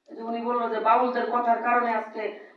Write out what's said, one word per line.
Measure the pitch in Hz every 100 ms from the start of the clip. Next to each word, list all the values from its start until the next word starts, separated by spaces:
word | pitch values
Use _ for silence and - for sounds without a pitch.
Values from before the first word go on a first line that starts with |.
| -
এই | -
যে |
উনি | 226 233
বললো | 233 240 226
যে | 214
বাউলদের | 226 240 247 240 226
কথার | 240 240 226
কারণে | 240 240 233
আজকে | 220 214 220 208 - -